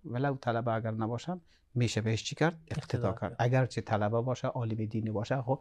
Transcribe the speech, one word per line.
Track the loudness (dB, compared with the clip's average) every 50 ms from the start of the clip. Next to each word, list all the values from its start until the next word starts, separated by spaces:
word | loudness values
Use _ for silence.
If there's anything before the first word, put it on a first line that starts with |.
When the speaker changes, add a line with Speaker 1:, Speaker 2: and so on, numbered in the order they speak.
| -8
Speaker 1:
ولو | -6 -2 0 0 0 0
طلبه | 0 -2 0 0 0 0 0 0
اگر | 0 0 -2
نباشن، | -2 -2 -2 -2 -2 -4 -4 -6 -8 -8 -8 _ _ _ _ _ 0
می‌شه | 2 2 2 2 2
بهش | 2 2 0 0 -2
چی | -4 0
کرد؟ | 2 2 2 2 -2 -8
اقتدا | -6 -6 -6 -4 -2 -2 0 0
Speaker 2:
اقتدا | 0
Speaker 1:
کرد. | 0 0
Speaker 2:
کرد. | -4 -4 0 0
Speaker 1:
اگرچه | 2 4 4 4 2 2 0 -4
طلبه | -2 0 2 2 2 2 2 2
باشه، | 2 0 -2 -2 -2
عالم | -4 -2 -2 -2 -2 -2 -2 -2
دینی | -2 -2 -2 -2 0
باشه، | -2 -2 0 0 0 0
خب | 2 0 -2 -2